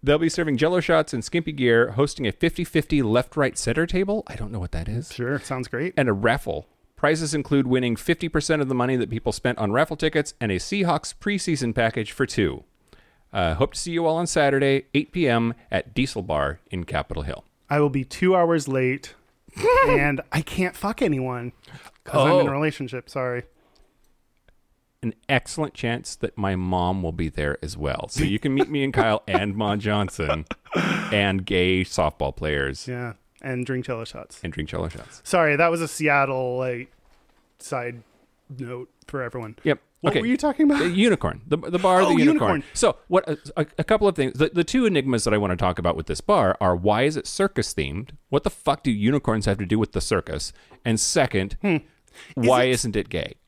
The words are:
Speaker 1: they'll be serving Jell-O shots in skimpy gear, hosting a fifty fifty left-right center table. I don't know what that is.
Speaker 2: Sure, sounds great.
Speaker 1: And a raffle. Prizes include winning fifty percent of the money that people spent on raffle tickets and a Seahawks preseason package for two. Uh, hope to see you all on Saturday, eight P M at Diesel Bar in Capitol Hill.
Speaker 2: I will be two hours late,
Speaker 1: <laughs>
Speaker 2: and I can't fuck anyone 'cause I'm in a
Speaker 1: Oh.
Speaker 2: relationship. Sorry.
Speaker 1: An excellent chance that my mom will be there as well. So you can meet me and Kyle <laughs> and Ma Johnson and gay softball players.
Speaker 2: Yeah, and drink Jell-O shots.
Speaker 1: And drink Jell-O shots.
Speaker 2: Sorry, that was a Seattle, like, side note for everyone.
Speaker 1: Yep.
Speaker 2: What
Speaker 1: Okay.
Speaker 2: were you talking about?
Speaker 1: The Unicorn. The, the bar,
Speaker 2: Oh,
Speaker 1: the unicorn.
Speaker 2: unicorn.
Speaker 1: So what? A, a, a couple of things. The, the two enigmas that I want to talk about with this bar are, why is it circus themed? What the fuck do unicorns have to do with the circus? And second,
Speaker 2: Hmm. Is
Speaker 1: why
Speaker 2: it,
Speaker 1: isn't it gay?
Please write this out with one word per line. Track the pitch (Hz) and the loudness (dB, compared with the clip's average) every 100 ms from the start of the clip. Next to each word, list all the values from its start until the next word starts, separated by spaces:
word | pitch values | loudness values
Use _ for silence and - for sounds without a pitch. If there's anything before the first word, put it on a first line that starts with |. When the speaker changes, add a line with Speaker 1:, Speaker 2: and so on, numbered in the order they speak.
Speaker 1:
they'll | 135 151 | 2 2
be | 165 | 2
serving | 160 160 127 | 0 -2 2
Jell-O | 156 180 | 2 2
shots | 160 165 151 127 | 2 2 2 -4
in | |
skimpy | - 170 160 | -4 -4 -4
gear, | 147 123 117 120 | 0 4 4 2
hosting | 110 143 - 120 | 2 -2 0 -4
a | |
fifty | - 165 - | 0 -2 -2
fifty | 175 165 - 151 | -2 -2 0 0
left-right | 117 117 127 - 135 - | 2 2 0 -2 -2 -2
center | - 113 170 | -4 -2 0
table. | 180 190 214 - | -2 -2 -4 -6
I | - | -10
don't | - | -8
know | 107 | -6
what | 90 | -6
that | 82 80 | -6 -4
is. | 110 151 | -6 -8
Speaker 2:
Sure, | - 120 139 | -6 -4 -4
sounds | - 131 123 | -4 -8 -6
great. | - 170 175 | -6 -4 0
Speaker 1:
And | 131 | 0
a | |
raffle. | 98 110 - - 76 - _ _ _ | 2 2 2 -2 -8 -10 _ _ _
Prizes | 143 160 160 151 | 0 2 0 -4
include | 139 143 127 | 0 2 2
winning | 127 123 117 | 2 0 -2
fifty | - 170 170 | -2 -2 0
percent | 156 - 156 | -2 0 0
of | 135 | 0
the | 131 | 0
money | 123 131 | 0 0
that | 117 | -2
people | 113 - | -4 -4
spent | - 127 120 | -2 -2 -2
on | 104 | 0
raffle | 113 156 156 | 2 0 0
tickets | 156 151 143 - | -2 0 -4 -4
and | 117 | -2
a | 95 | -2
Seahawks | - 202 175 151 - - | -2 -2 0 0 -4 -8
preseason | - 202 - 151 120 | -4 -2 -2 -2 -2
package | 113 113 117 110 | 0 0 0 -8
for | - 131 | -4 -2
two. | - 92 65 - _ _ - _ _ _ | 2 0 0 -14 _ _ -20 _ _ _
Uh, | 104 87 80 | -2 0 2
hope | 139 | 0
to | - | -2
see | - | -6
you | 170 165 | -2 0
all | 165 | 0
on | 175 | 0
Saturday, | - 143 139 139 139 - | 2 2 4 2 2 0
eight | 143 - | -2 -2
P | 180 151 | 0 2
M | 117 117 117 _ | 2 0 -4 _
at | 92 - - | -4 -4 -4
Diesel | - - | -2 -4
Bar | 87 73 71 85 _ | -4 0 0 -4 _
in | 92 | -8
Capitol | 85 78 71 80 | -4 -4 -4 -6
Hill. | 69 - _ _ _ | -6 -8 _ _ _
Speaker 2:
I | 143 | 0
will | 147 | 2
be | 135 127 | 0 -6
two | - 185 185 | 0 2 4
hours | 170 165 135 | 4 2 0
late, | 131 127 135 - - _ _ _ - | 0 0 -2 -8 -20 _ _ _ -2
Speaker 1:
<laughs> | 427 494 523 | 4 4 6
Speaker 2:
and | 508 277 139 - | 4 2 -2 -2
I | 151 | -2
can't | 160 - 180 - | -2 -2 -4 -2
fuck | 196 226 | -6 0
anyone | 220 139 127 123 120 - - - - _ | 0 0 -2 -6 -8 -12 -20 -20 -20 _
'cause | - 147 139 | -2 2 4
I'm | 180 | 4
in | 147 | 4
a | |
Speaker 1:
Oh. | |
Speaker 2:
relationship. | 139 156 139 127 123 - | 0 -2 -4 -8 -8 -8
Sorry. | 139 127 123 - _ _ _ _ _ _ _ _ _ _ _ _ _ _ _ | -6 -4 -6 -8 _ _ _ _ _ _ _ _ _ _ _ _ _ _ _
Speaker 1:
An | 120 - _ | -8 -8 _
excellent | 135 - - 151 - | -2 -2 -6 -6 -4
chance | 120 120 - - | -4 -4 -8 -8
that | 110 - | -8 -4
my | 98 92 | -2 -2
mom | 90 90 90 95 | 0 0 0 0
will | 87 | -2
be | 85 80 | -2 -4
there | 76 73 71 | -2 -4 -4
as | 80 95 | -8 -6
well. | 73 65 - | -4 -4 -6
So | - | -2
you | - 104 | 0 0
can | 147 135 | 0 0
meet | 143 | 0
me | 143 | 0
and | 135 | -2
Kyle | 123 113 107 | 0 2 0
<laughs> | - | 0
and | 95 104 101 | -2 -2 -2
Ma | 104 104 | -2 0
Johnson | 107 104 98 - 76 78 78 - - | 0 0 0 -2 -4 -4 -6 -14 -6
and | - - - - 107 101 95 92 | -2 -2 -2 -2 0 2 0 0
gay | 95 90 92 | 2 2 2
softball | 92 - 78 - 71 - | 0 0 -2 0 -6 -4
players. | 78 73 69 69 - | -4 -2 -2 -6 -10
Speaker 2:
Yeah, | 123 123 107 _ _ | -10 -10 -14 _ _
and | 135 127 123 | -8 -8 -4
drink | 127 127 | -6 -6
Jell-O | 117 113 | -8 -10
shots. | - - - | -14 -18 -12
Speaker 1:
And | 90 | -10
drink | - 78 | -6 -6
Jell-O | 85 87 | -4 -6
shots. | - - - | -8 -18 -20
Speaker 2:
Sorry, | - 180 160 143 | -2 2 2 4
that | 170 | 2
was | 170 | 2
a | 160 | -4
Seattle, | - 151 143 135 131 127 123 | -2 2 2 2 -2 -4 -4
like, | 127 120 131 _ _ _ _ _ _ _ | -4 -6 -12 _ _ _ _ _ _ _
side | - 135 120 120 - _ _ _ _ 131 | -8 -8 -6 -10 -18 _ _ _ _ -14
note | 123 123 127 _ - | -12 -12 -14 _ -12
for | 143 | -8
everyone. | 123 127 110 110 | -8 -8 -10 -4
Speaker 1:
Yep. | 160 143 _ _ | -2 -2 _ _
Speaker 2:
What | 143 | 0
Speaker 1:
Okay. | 139 | 0
Speaker 2:
were | 226 | 2
you | 247 | 0
talking | 302 269 302 | 0 4 4
about? | 285 | 4
Speaker 1:
The | 175 | 2
Unicorn. | 175 233 190 82 - - | 4 4 4 0 -6 -4
The, | 151 | -4
the | - 175 | -2 0
bar, | 185 185 | 4 6
Speaker 2:
Oh, | 196 | 6
Speaker 1:
the | - | 6
unicorn. | - | 6
Speaker 2:
unicorn. | 320 110 165 - | 4 2 0 -2
Speaker 1:
So | - 151 - _ | 0 2 0 _
what? | 185 175 | 2 2
A, | 151 143 - | -8 -6 -4
a, | 151 - | -4 -4
a | |
couple | 160 220 202 | 0 4 4
of | 180 | 2
things. | 131 | -2
The, | 127 156 | 2 2
the | 170 | 2
two | 180 262 233 | 0 2 4
enigmas | 165 131 120 113 | 2 2 0 2
that | 107 | 2
I | |
want | 101 | 2
to | 90 | 2
talk | 92 90 | 0 0
about | 87 80 | 0 -2
with | 82 | -4
this | 78 | -6
bar | - 202 101 - | 2 2 4 2
are, | 95 90 | 2 2
why | 92 104 | 4 4
is | 139 156 | 2 0
it | - | -8
circus | - 196 - - - | -2 0 0 -4 -4
themed? | 69 78 127 - _ | -4 -6 -10 -18 _
What | 143 | -2
the | 202 | -2
fuck | - - 139 | -4 -2 -2
do | 135 | 0
unicorns | 107 104 143 - 113 104 | 0 2 2 0 0 0
have | 98 | -2
to | 95 | 0
do | 107 | 0
with | 107 | 0
the | - | -2
circus? | - 101 - - - - _ - | -2 -2 -2 -8 -8 -14 _ -10
And | - 113 | -2 0
second, | - 175 135 101 95 - | 0 0 2 0 -2 -4
Speaker 2:
Hmm. | 202 160 - _ _ - - - | 0 0 -2 _ _ -20 -14 0
Is | 117 | 4
Speaker 1:
why | 123 127 | 4 4
Speaker 2:
it, | |
Speaker 1:
isn't | 123 120 104 | 2 0 -4
it | 95 | -4
gay? | 87 - - | -6 -6 -12